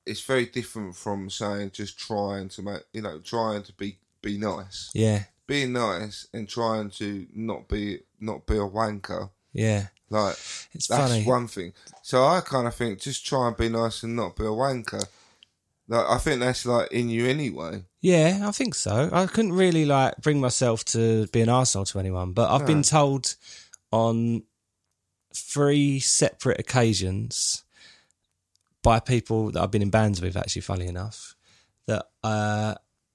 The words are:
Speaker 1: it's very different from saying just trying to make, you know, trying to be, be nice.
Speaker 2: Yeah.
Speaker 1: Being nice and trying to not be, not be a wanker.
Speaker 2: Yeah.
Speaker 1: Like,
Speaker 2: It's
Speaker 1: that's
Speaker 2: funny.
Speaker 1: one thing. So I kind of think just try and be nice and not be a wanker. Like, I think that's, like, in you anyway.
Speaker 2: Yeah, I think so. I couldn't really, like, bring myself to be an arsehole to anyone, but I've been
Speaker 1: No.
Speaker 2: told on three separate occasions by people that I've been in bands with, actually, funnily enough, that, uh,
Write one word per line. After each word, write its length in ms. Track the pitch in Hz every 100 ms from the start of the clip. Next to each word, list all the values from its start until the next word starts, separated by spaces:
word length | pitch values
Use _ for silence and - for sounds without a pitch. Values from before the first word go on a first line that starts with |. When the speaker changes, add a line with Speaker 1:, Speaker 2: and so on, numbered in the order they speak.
| -
Speaker 1:
it's 160 | 107
very 240 | - 131 117
different 500 | 123 110 110 98 90
from 320 | 107 101 95
saying 420 | - 104 101 98
just 260 | - 101 -
trying 500 | - 107 101 98 95
to 120 | -
make, 200 | 101 98 -
you 100 | 110
know, 160 | 104 78
trying 420 | - 117 113 104
to 80 | 104
be, 240 | - 101 - _ _
be 160 | 107 101
nice. 520 | 104 90 95 - -
Speaker 2:
Yeah. 300 | - 110 104 101 _ -
Speaker 1:
Being 260 | 143 131
nice 520 | 123 113 90 107 98 -
and 160 | 113 104
trying 400 | - 117 110 104
to 340 | - 104 101 92
not 340 | 101 113 98 -
be, 320 | 104 104 95 - -
not 280 | 107 73 -
be 100 | 107
a 40 |
wanker. 680 | 101 101 113 104 95 90 98 _ _
Speaker 2:
Yeah. 360 | - 110 104 98 _ -
Speaker 1:
Like, 280 | 107 101 - - - -
Speaker 2:
It's 140 | - -
Speaker 1:
that's 240 | 120 135
Speaker 2:
funny. 120 | 117
Speaker 1:
one 240 | 107 123 120
thing. 260 | - 87 - - -
So 220 | - 127
I 160 | 135 180
kind 260 | - 135 120
of 80 |
think 260 | 113 120 98
just 260 | - 127 -
try 220 | 139 120
and 80 | 113
be 120 | 113
nice 340 | 113 113 -
and 140 | 117 117
not 200 | 101 -
be 80 |
a 40 | 107
wanker. 580 | 107 139 127 107 107 101 _ _ _ _ _ _ _ -
Like, 180 | 117 101
I 80 | 123
think 240 | 160 131
that's, 240 | 123 123
like, 260 | 123 120 -
in 180 | 117 120
you 160 | 113 123
anyway. 580 | 147 139 69 80 95 92 _
Speaker 2:
Yeah, 440 | 180 175 156 196 208
I 60 |
think 220 | - 247
so. 360 | - 101 104 160
I 140 | 170 185
couldn't 260 | - 220
really, 320 | 180 185 160
like, 320 | 151 139 131 -
bring 180 | 156 147
myself 440 | 127 - 127 113 -
to 400 | 117 113 110 107
be 120 | 117
an 60 | 113
arsehole 380 | 123 131 98 98
to 60 | 98
anyone, 340 | 95 92 92
but 180 | 90 117
I've 160 | 127 147
been 120 | 151
Speaker 1:
No. 40 |
Speaker 2:
told 540 | 139 156 143 135 - - - - - - _
on 520 | 113 113 113 117 113 - _ _ _ _ _ _ _ _
three 680 | - - 143 143 147 143 135
separate 600 | - - 143 - 131 -
occasions 1040 | - 127 117 95 95 95 117 - - - - _ - - _ _ _ _ _ _ _ _
by 180 | 120 113
people 500 | - 123 - 113 107
that 100 | 85
I've 80 | 98
been 120 | 104
in 80 | 101
bands 300 | 110 107 95
with, 140 | 90 92
actually, 260 | 87 92
funnily 260 | - 95 90
enough, 460 | 87 107 - - - _ _ _ _ -
that, 240 | 107 - _
uh, 520 | 110 107 107 104 107 - _ _ _